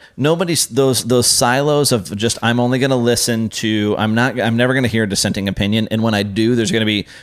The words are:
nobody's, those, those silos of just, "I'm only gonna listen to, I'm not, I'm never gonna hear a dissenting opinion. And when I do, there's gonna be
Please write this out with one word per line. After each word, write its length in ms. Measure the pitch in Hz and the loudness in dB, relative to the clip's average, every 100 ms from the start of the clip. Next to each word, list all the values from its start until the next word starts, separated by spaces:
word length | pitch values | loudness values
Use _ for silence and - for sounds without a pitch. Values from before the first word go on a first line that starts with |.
| - - | -16 -2
nobody's, 520 | 143 170 180 151 - | 0 0 0 -2 0
those, 340 | 120 135 117 113 | 2 2 0 2
those 200 | 123 117 | 2 2
silos 640 | - 123 131 147 147 139 | 2 2 2 2 2 2
of 260 | 120 90 104 | 0 -2 -4
just, 220 | 113 - | -4 -2
"I'm 200 | 113 120 | 0 0
only 180 | 123 127 | 0 0
gonna 160 | 139 131 | 0 2
listen 520 | 120 117 - 113 110 | 2 0 0 -2 -4
to, 480 | - 110 107 104 - | -4 -2 0 0 0
I'm 160 | 107 | 0
not, 260 | 113 127 117 | 2 0 0
I'm 160 | 107 117 | 0 2
never 180 | 127 | 2
gonna 120 | 131 120 | 2 0
hear 160 | 113 | 0
a 60 | 107 | 0
dissenting 400 | 98 104 98 98 | 0 -2 -2 -4
opinion. 400 | 95 101 110 110 | -2 0 0 -2
And 140 | 110 | -2
when 100 | 113 | 0
I 80 | 104 | 0
do, 320 | 104 98 113 | -2 0 2
there's 160 | 120 104 | 2 0
gonna 140 | 110 | 0
be 220 | 107 104 - - | 0 -2 -4 -16